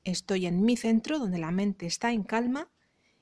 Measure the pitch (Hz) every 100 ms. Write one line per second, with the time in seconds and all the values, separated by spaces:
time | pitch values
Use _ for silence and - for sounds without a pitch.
0 | 190 180 - 190 180 175 220 240 226 226
1 | 262 302 214 175 160 185 202 190 170 -
2 | 233 233 190 220 247 269 - _ _ _
3 | _ _